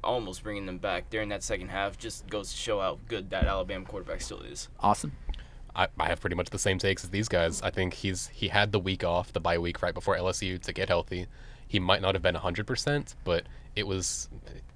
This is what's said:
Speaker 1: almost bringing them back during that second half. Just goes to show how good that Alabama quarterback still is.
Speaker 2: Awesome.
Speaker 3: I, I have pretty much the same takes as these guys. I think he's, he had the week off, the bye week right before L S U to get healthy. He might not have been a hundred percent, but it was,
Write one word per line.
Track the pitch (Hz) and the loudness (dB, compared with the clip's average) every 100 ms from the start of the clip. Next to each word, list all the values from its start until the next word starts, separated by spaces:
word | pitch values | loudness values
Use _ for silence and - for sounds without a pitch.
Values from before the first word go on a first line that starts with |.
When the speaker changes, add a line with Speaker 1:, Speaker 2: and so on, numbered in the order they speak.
Speaker 1:
almost | - 123 92 92 | 0 0 -2 -6
bringing | 107 101 95 | -6 -6 -6
them | 90 | -4
back | 101 90 - | 0 -2 -2
during | 110 104 | -2 -2
that | 101 | -2
second | - 101 92 | -2 -2 -2
half. | 95 98 - | -2 -2 -2
Just | 113 - - | -10 -10 -6
goes | 104 98 | -6 -4
to | - | -6
show | 113 101 | 0 2
how | 95 76 - | 2 -2 -4
good | 113 95 | -6 -2
that | 95 95 | 2 2
Alabama | 95 90 95 92 | 2 -2 -4 -6
quarterback | 98 82 85 | -8 -6 -6
still | - 104 | -6 -8
is. | 58 - - - | -10 -10 -12 2
Speaker 2:
Awesome. | 104 104 - - - - - - - 90 | 4 4 2 -6 -8 -8 -8 -14 -8 0
Speaker 3:
I, | 92 - | 0 4
I | 82 | 2
have | 82 | 2
pretty | 87 85 | 0 0
much | 87 | 0
the | 95 | 0
same | 101 92 | 2 4
takes | 98 95 | 2 0
as | 87 | 0
these | 101 110 | 0 2
guys. | 90 82 76 | 4 4 2
I | 95 | -2
think | 98 92 | 2 0
he's, | - 95 92 - | 0 -2 -2 -4
he | - 95 | -2 2
had | 101 104 | 4 4
the | 101 | 4
week | 92 95 | 2 0
off, | 87 87 - | 2 2 2
the | 85 | 0
bye | 85 85 | 2 4
week | 87 - | 2 0
right | 90 | 0
before | 87 101 87 | 0 0 2
L | 92 | 2
S | - | 0
U | 95 92 | -2 -2
to | - | -4
get | - 95 | -2 4
healthy. | 87 - 90 90 - - - - | 4 2 -4 -4 -10 -16 -14 0
He | 101 | 2
might | 92 98 | 4 4
not | 95 95 | 6 4
have | |
been | 90 82 | 4 2
a | |
hundred | 92 87 107 | 0 -2 -2
percent, | 123 143 147 - - | 0 2 0 -2 -6
but | - - - - - 104 | 0 0 0 -14 -6 -4
it | 98 | 0
was, | 95 90 - - - - - - | 0 0 -4 -6 -10 -12 -12 -12